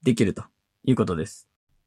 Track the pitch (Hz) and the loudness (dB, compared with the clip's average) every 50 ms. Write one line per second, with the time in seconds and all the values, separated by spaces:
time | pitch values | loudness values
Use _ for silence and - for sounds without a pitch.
0 | - 131 117 - 113 92 - - - - _ _ _ _ _ _ - 131 127 117 | 0 0 2 2 2 0 -2 -4 -10 -18 _ _ _ _ _ _ -2 0 0 0
1 | 107 95 87 78 82 - - - - _ _ _ _ _ _ _ _ | 0 -2 -2 -4 -6 -8 -10 -18 -20 _ _ _ _ _ _ _ _